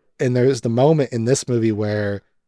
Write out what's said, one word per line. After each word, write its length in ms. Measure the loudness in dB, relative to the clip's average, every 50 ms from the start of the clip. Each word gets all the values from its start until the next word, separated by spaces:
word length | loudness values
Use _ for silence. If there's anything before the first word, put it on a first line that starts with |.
| _ _ _ -4
And 160 | -2 0 2
there's 280 | 2 2 2 2 0
the 60 | -2 -2
moment 440 | 0 2 4 4 4 2 0 -2
in 140 | -4 -4 0
this 200 | 0 0 0 0
movie 240 | -2 -2 0 0 0
where 520 | 0 -2 -2 -2 -2 -2 -4 -4 -6 -8 -10 _ _ _ _